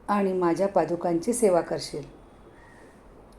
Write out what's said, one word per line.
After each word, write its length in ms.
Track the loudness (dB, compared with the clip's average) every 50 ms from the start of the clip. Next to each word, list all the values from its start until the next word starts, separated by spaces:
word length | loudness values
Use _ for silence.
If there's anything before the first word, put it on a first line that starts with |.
| -6 -2
आणि 240 | 0 0 0 0 0
माझ्या 360 | 0 0 0 2 2 0 0
पादुकांची 640 | 2 2 0 2 -2 -2 -2 -2 -2 0 0 -2 0
सेवा 280 | 2 2 4 4 2
करशील." 420 | 2 0 -4 -6 -6 -8 -10 -10 -12 -12 -16 -20 -20 -20 -20 -20 -20 -20 -20 -20 -20 -20 -20 -20 -20 -20 -20 -20 -20 -20 -20 -20 -20 -20 -20